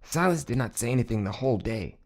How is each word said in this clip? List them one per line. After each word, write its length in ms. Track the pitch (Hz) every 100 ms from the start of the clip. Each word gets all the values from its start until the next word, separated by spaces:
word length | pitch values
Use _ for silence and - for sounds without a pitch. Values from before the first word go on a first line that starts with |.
Silas 420 | - 160 180 170
did 120 | 139 120
not 200 | 120 -
say 120 | 120
anything 340 | 127 117 110
the 80 | 98
whole 260 | 98 131 113
day 380 | 107 113 82 -